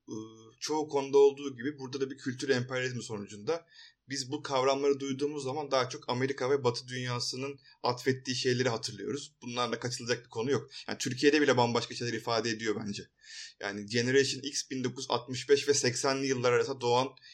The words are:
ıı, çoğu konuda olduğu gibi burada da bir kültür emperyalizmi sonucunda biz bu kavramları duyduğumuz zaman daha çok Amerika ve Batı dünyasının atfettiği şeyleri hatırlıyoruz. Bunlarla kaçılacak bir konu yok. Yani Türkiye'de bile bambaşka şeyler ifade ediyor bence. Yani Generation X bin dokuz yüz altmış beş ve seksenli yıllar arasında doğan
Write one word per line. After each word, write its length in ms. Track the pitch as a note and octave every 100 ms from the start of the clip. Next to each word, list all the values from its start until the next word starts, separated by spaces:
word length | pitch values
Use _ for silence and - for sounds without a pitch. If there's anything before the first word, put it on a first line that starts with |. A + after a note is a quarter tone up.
| -
ıı, 420 | A#2 A2 A2 A2+ _
çoğu 280 | - D#3 D3+
konuda 300 | C#3+ C#3 C#3
olduğu 380 | C#3+ C#3 C#3+ B2
gibi 240 | A#2+ C#3+
burada 220 | C3 C3
da 100 | C3+
bir 60 | C#3
kültür 320 | C3+ B2 C#3
emperyalizmi 540 | B2+ B2 B2+ B2+ B2
sonucunda 600 | G#2+ G#2+ G2+ G#2 G#2 E3+ - - - _ -
biz 220 | C3+ B2+
bu 120 | D3
kavramları 560 | D3 C3+ C3+ C#3 C#3+ C#3
duyduğumuz 440 | C3+ C3+ D3 D3+
zaman 280 | B2+ D3 D3
daha 180 | C3+ B2
çok 200 | D3 -
Amerika 400 | B2 C3 C#3 B2+
ve 140 | C#3
Batı 240 | B2 A#2+ B2
dünyasının 720 | B2+ B2 A#2+ - B2 C3+ C#3+ _ _
atfettiği 520 | A#2+ A#2+ - C3 - B2+
şeyleri 340 | B2+ B2 B2+
hatırlıyoruz. 680 | A2+ - G2+ G2+ C3+ - _
Bunlarla 380 | A#2+ A#2+ A#2+ A#2
kaçılacak 460 | B2 B2+ A#2+ A#2+ -
bir 40 |
konu 220 | A2+ A#2+
yok. 180 | B2+ - - -
Yani 100 | G#2
Türkiye'de 440 | - B2+ D3 D3+
bile 160 | C#3+ B2
bambaşka 380 | A#2+ A#2 - A#2+
şeyler 180 | A#2+
ifade 360 | A2+ A#2+ A2+ A2+
ediyor 260 | A2 A2+ G#2+ G#2
bence. 180 | G2+ F2+ _ - - - -
Yani 260 | G2+ G2+ G#2
Generation 560 | A#2+ A#2+ C3 C3+ C3
X 280 | C#3 - -
bin 120 | C3
dokuz 200 | B2+ C3
yüz 80 | B2+
altmış 380 | B2 - B2+ -
beş 180 | C#3 -
ve 60 |
seksenli 540 | C3+ B2+ B2 C#3+ C3+ C3+
yıllar 240 | B2+ B2
arasında 300 | A#2+ A2+ B2
doğan 260 | A#2+ A#2+ C3+ - -